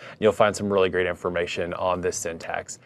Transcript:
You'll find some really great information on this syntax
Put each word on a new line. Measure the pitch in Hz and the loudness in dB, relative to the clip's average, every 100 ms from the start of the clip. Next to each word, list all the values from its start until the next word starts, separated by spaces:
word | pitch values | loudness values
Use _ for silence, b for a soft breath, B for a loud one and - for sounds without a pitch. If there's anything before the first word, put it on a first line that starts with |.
| B B | B B
You'll | 107 | 2
find | 101 107 95 | 6 2 2
some | 104 | 0
really | 101 95 | 4 4
great | 90 90 | 2 0
information | 87 92 87 87 - 87 87 | -2 -4 -2 -2 -2 -4 -2
on | 92 90 | -2 0
this | 87 - | -2 -2
syntax | 85 82 - 87 - - | -6 -8 -8 -8 -8 -16